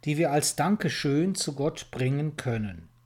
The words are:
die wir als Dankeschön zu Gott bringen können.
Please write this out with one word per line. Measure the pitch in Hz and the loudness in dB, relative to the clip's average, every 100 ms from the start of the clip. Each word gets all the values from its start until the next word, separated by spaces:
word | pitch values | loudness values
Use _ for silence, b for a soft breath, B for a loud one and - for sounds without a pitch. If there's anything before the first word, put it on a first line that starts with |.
die | - 147 | -2 0
wir | 165 | 2
als | 147 147 - | 2 2 0
Dankeschön | 156 214 143 - 147 143 180 185 | 2 2 0 0 2 2 2 0
zu | - | -4
Gott | 139 143 156 - | 0 -2 -2 -12
bringen | 120 127 139 151 147 | -2 0 2 0 -4
können. | 131 113 107 85 82 _ | -2 -2 -4 -8 -16 _